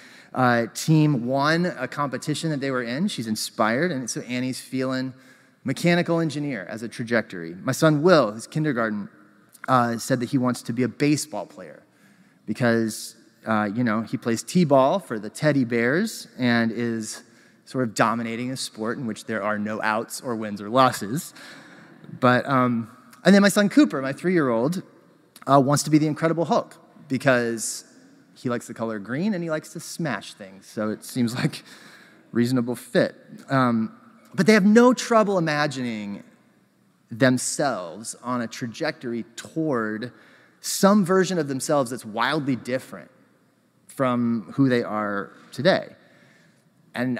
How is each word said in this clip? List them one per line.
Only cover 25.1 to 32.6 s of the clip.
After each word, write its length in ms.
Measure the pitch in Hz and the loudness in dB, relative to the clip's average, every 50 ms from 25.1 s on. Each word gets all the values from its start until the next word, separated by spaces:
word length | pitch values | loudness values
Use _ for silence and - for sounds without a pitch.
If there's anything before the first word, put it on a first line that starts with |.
| _ _ _ _ _ - - - | _ _ _ _ _ -10 0 4
uh, 120 | 135 143 | 6 6
wants 220 | 131 131 147 143 - | 6 6 2 0 0
to 80 | 156 | 4
be 80 | 151 151 | 2 4
the 80 | 151 | 4
Incredible 380 | 156 151 - 160 165 165 156 165 | 2 -2 0 0 0 0 0 0
Hulk 320 | 151 233 214 - - - - - - _ - - - | 0 0 0 0 -4 -12 -20 -20 -20 _ -20 -10 -6
because 760 | 139 120 - 135 127 120 120 117 117 113 - - - - - - - - - - _ _ _ _ _ | -4 0 2 4 4 4 2 0 -4 -4 -6 -8 -8 -10 -14 -18 -20 -20 -20 -20 _ _ _ _ _
he 120 | - - 127 | -10 -6 -4
likes 200 | 120 120 - - | -4 -4 -6 -8
the 60 | 113 | -10
color 260 | - 117 113 110 107 | -8 -6 -6 -6 -8
green 340 | 98 101 120 143 180 220 208 | -8 -8 -6 -4 -2 -2 -2
and 80 | 175 175 | -4 -4
he 80 | 165 | -4
likes 220 | 156 156 151 - - | -6 -6 -8 -10 -16
to 80 | 170 | -16
smash 540 | - - - - 170 143 117 98 - - - | -14 -12 -8 -6 -6 -4 -4 -6 -8 -12 -18
things. 320 | - 104 95 95 95 - | -18 -18 -20 -20 -20 -20
So 240 | - - 117 107 107 | -14 -8 -6 -4 -4
it 140 | 107 - - | -4 -6 -10
seems 300 | - - 131 120 113 117 | -8 -2 -2 0 0 0
like 300 | 123 - 151 - - - - - - - - - - - - - _ _ _ | 0 -2 -2 -2 -4 -16 -18 -20 -20 -20 -20 -20 -20 -20 -20 -20 _ _ _
reasonable 460 | - 117 120 120 131 127 | 0 0 0 2 2 0